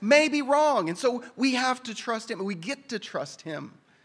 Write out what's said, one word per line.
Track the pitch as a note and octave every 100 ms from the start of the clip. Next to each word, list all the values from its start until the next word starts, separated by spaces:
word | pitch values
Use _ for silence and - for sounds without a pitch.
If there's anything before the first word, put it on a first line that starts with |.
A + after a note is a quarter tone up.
may | G#3 D4 D#4
be | D4
wrong. | C4 C#4+ D4+ B3 E3
And | F3+
so | B3+ A#3+ - -
we | C4
have | B3+ B3+ B3+
to | A3+
trust | G#3 - A3 -
him. | F#3
We | G3 F3+
get | F#3 C#4 -
to | G#3+
trust | - D#3 C#3+ -
him | D#3+ D3 C#3 - _ _